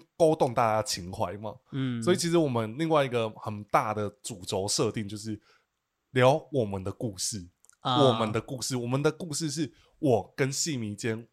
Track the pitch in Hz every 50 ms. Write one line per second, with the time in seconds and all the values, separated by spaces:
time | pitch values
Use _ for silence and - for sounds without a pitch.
0 | - _ _ - 175 156 160 160 165 131 117 135 120 110 107 110 107 - - -
1 | 85 90 95 113 107 90 95 104 110 107 - - _ _ - 135 135 127 123 117
2 | 113 143 180 - 170 170 165 170 160 143 123 117 113 107 113 139 165 160 160 147
3 | 139 131 120 117 113 110 107 - - 113 107 104 104 - - 151 127 107 107 107
4 | 104 98 - _ - - 117 90 92 - 110 95 95 104 - - 135 107 - 120
5 | 104 98 107 104 104 110 107 101 _ _ _ _ _ _ _ _ _ _ _ _
6 | _ _ - 127 127 131 143 160 - - 147 135 110 101 98 95 92 98 98 -
7 | 135 113 95 90 - - 117 101 85 87 _ _ _ _ _ _ - 139 127 127
8 | 143 131 113 113 110 107 104 113 - - 131 101 - - 135 123 117 120 127 139
9 | 143 156 151 - 185 165 143 - 160 147 131 160 151 - - _ _ _ _ -
10 | 156 139 117 101 92 - _ - 139 131 139 - - 170 143 123 113 104 104 -
11 | - 117 110 113 120 -